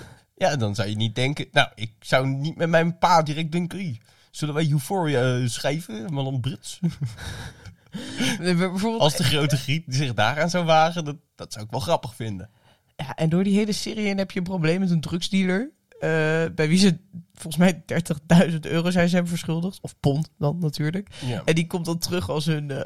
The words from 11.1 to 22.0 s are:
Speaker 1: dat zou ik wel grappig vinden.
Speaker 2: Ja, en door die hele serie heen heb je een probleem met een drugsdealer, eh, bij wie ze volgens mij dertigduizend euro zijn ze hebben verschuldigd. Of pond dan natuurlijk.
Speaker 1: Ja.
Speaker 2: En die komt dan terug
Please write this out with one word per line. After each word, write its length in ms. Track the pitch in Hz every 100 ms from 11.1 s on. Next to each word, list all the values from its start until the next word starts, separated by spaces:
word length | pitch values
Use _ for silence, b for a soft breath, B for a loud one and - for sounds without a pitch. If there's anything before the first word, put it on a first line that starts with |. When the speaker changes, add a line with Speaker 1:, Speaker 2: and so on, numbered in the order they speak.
| 143 _
Speaker 1:
dat 180 | - 90
zou 120 | 110
ik 60 | 110
wel 100 | 120
grappig 340 | 165 160 120
vinden. 360 | - 113 95 - b b b b -
Speaker 2:
Ja, 180 | 135
en 140 | - 160
door 160 | 175
die 100 | 196 196
hele 160 | 214
serie 340 | - 214 220 202
heen 120 | 196
heb 120 | 190
je 80 | 190
een 60 |
probleem 360 | 180 185 156 180
met 100 | 190
een 100 | 165
drugsdealer, 680 | 156 170 - 190 185 190 285 - _
eh, 200 | 453 160 160 156 160 165
bij 140 | 165 156
wie 100 | 185
ze 200 | 202 160 - 170 -
volgens 220 | - 165 156
mij 260 | 180 165 -
dertigduizend 800 | 147 170 165 - 175 175 160 -
euro 240 | 165 170
zijn 180 | 180 175
ze 60 |
hebben 180 | 180 175
verschuldigd. 460 | 170 - 165 185 -
Of 140 | - -
pond 300 | - 143 156 -
dan 200 | 147 170
natuurlijk. 500 | 156 147 151 185 202 B
Speaker 1:
Ja. 180 | 127 113
Speaker 2:
En 100 | -
die 120 | 165 170
komt 180 | 185
dan 140 | 165
terug 320 | 165